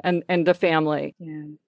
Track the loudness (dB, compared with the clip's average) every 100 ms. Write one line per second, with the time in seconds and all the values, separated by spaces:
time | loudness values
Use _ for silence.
0 | -2 -2 0 2 2 2 2 2 2 -2
1 | -4 -10 -14 -12 -14 -18